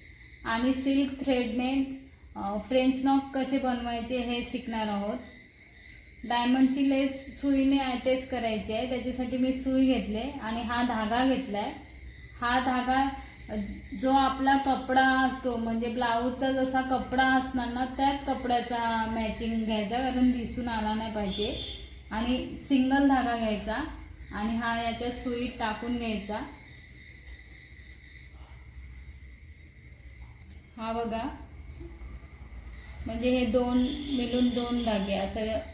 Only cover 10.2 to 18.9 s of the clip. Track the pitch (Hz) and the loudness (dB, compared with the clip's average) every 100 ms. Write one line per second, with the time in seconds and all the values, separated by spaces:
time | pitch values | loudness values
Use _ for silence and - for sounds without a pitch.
10.2 | 269 226 214 233 214 240 247 220 214 240 | -4 -6 -6 -4 -2 0 2 0 2 4
11.2 | 262 247 - 202 247 - - - - - | 4 2 0 -2 -4 -6 -14 -16 -16 -16
12.2 | - - 240 254 254 254 247 262 277 - | -18 -4 2 2 2 0 2 2 2 -2
13.2 | - - - 214 202 202 - - 262 269 | -12 -16 -8 -6 -6 -8 -10 -2 4 4
14.2 | 262 269 269 269 269 240 - 262 262 262 | 4 2 4 4 4 0 2 4 6 4
15.2 | 254 262 247 233 226 226 233 233 240 233 | 2 0 -2 -2 -2 -2 -2 0 0 2
16.2 | 247 - 269 262 262 262 262 247 - 254 | 0 0 0 2 2 0 2 0 2 2
17.2 | 262 262 254 254 240 247 262 - 269 277 | 4 4 2 -2 -2 -2 -4 0 0 2
18.2 | 277 254 254 240 240 240 226 | -2 -2 0 0 0 -2 0